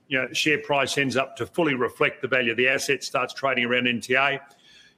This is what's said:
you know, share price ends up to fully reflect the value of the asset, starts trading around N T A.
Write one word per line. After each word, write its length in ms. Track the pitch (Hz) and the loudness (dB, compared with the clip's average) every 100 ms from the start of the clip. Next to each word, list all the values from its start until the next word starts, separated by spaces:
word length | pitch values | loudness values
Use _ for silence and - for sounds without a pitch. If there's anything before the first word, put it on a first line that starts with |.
| - | -6
you 140 | 131 | -4
know, 100 | 127 | -2
share 240 | - 156 147 | -2 0 0
price 380 | - 139 127 147 | 0 0 0 0
ends 180 | 135 120 | 0 0
up 200 | - - | -2 -4
to 80 | 110 | -6
fully 280 | - 156 | -2 0
reflect 480 | 123 113 - 147 - | 0 -2 0 0 0
the 60 | 123 | -2
value 240 | 127 117 | 0 2
of 60 | 113 | 2
the 100 | 127 | 2
asset, 360 | 139 - 135 | 2 0 -2
starts 300 | - 139 127 | -2 -4 -4
trading 320 | - 135 123 120 | -4 -2 0 0
around 220 | 123 123 | 0 0
N 140 | 120 | -2
T 140 | 113 127 | 0 2
A. 260 | 139 139 - _ _ - - | 2 -2 -10 _ _ -20 -20